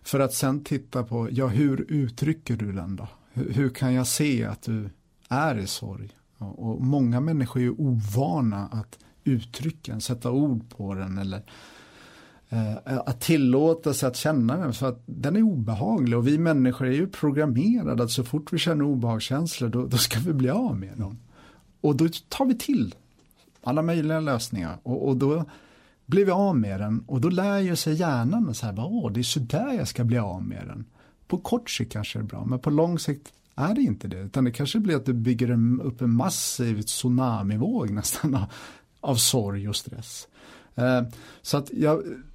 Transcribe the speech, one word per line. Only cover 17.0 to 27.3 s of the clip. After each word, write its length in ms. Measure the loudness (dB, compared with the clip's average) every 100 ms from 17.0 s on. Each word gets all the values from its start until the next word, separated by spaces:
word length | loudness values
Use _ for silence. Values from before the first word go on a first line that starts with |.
| -2
programmerade 960 | 0 0 2 2 2 4 2 2 0
att 80 | 0
så 140 | 0
fort 280 | -2 -4 -2
vi 60 | -2
känner 260 | 2 2
obehagskänslor, 840 | 2 2 0 -2 -2 -2 -2 -2 -2
då, 180 | 0 0
då 100 | 0
ska 240 | 2 0
vi 120 | 0
bli 180 | 2 2
av 260 | 2 0 -2
med 220 | -6 -8
dem. 200 | -8 -8 -20 -20 -20 -20 _ _
Och 160 | 2 4
då 120 | 2 0 _
tar 180 | 0 0
vi 80 | 2
till 360 | 2 0 0 -4 _ _ _ _ _ _
alla 200 | -2 0
möjliga 380 | 2 0 0 0
lösningar 580 | 0 -2 -2 -4 -6 -8
och, 260 | -6 -2 0
och 80 | 2
då 280 | 2 2 -2 -10 -20 -20 _ _ 0
blir 180 | 4
vi 60 | 4
av 260 | 4 4 4
med 220 | 2 -2
den 240 | -2 -2 -2
och 140 | 0
då 80 |
lär 300 | 2